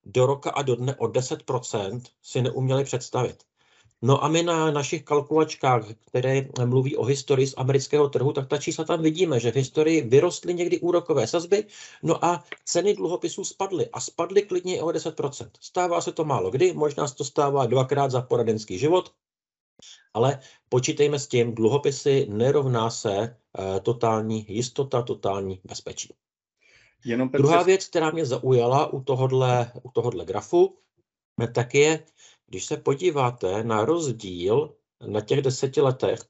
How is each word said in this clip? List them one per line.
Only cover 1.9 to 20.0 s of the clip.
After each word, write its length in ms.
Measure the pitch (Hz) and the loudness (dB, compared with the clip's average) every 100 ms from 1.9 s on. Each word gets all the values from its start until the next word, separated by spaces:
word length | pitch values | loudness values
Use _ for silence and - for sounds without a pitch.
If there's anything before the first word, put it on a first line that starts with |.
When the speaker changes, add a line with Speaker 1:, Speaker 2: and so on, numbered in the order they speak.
| 120 - _ | -8 -12 _
Speaker 1:
si 200 | - 135 | -8 -4
neuměli 420 | 123 - 131 131 | -2 -2 0 0
představit. 520 | 139 127 - 127 117 - _ _ _ _ _ _ | -2 -6 -4 -4 -4 -6 _ _ _ _ _ _
No 220 | 120 139 | 2 2
a 40 | 143 | 2
my 140 | 165 | 0
na 280 | 170 165 156 | 2 2 0
našich 340 | 147 135 160 | 0 -4 -6
kalkulačkách, 800 | - 147 139 156 156 - 135 123 107 110 _ | -2 -2 2 2 2 0 2 2 -2 -14 _
které 420 | 127 131 135 135 - | -2 0 0 -2 -2
mluví 320 | 123 131 131 151 | 2 2 0 -2
o 80 | |
historii 420 | 117 139 - 131 135 | 0 -2 0 2 2
z 80 | - | 0
amerického 520 | 131 135 - 147 143 | 0 0 2 2 2
trhu, 240 | 127 135 | 2 0
tak 160 | 143 135 | 0 -4
ta 100 | 147 | -4
čísla 260 | 170 160 | -4 -4
tam 180 | 160 170 | -2 2
vidíme, 380 | 160 156 180 123 | 2 2 0 2
že 120 | 117 | 0
v 40 | 123 | 0
historii 460 | 131 - 156 160 | -2 0 2 2
vyrostly 520 | 127 135 175 - 170 | 4 4 4 -2 -6
někdy 260 | 175 175 175 | -2 -2 0
úrokové 460 | 170 170 175 143 113 | 2 0 2 0 2
sazby, 380 | 170 170 202 214 - - - | -2 0 0 -2 -14 -20 -6
no 220 | 156 160 | -2 0
a 200 | 165 175 - - | 0 0 -6 -16
ceny 300 | - 175 196 | -4 0 0
dluhopisů 500 | 185 175 170 165 - | 0 -2 -4 -6 -6
spadly 440 | 185 - 196 170 - | -10 -6 -4 -2 -4
a 80 | 123 | -6
spadly 420 | - - 170 196 | -10 -6 0 0
klidně 340 | 208 180 180 180 | 0 -4 -2 -4
i 40 | |
o 120 | 160 | -2
deset 240 | 160 165 156 | -4 -6 -6
procent. 420 | 139 127 - _ | -6 -6 -16 _
Stává 400 | - 185 180 170 | -8 -2 0 0
se 120 | 180 | -2
to 120 | 165 | -4
málo 260 | 156 120 92 | -2 0 0
kdy, 220 | 123 180 | 2 2
možná 360 | 151 151 139 147 | 2 -2 -2 -6
se 60 | |
to 100 | - | -4
stává 420 | 139 - 147 139 120 | -4 0 2 2 2
dvakrát 440 | 131 131 143 139 | 2 2 2 0
za 120 | 127 | 0
poradenský 560 | 120 120 113 107 - 92 | 0 0 0 -2 -4 -4
život, 340 | 143 180 - _ _ _ _ _ _ _ - - | 2 2 0 _ _ _ _ _ _ _ -20 -20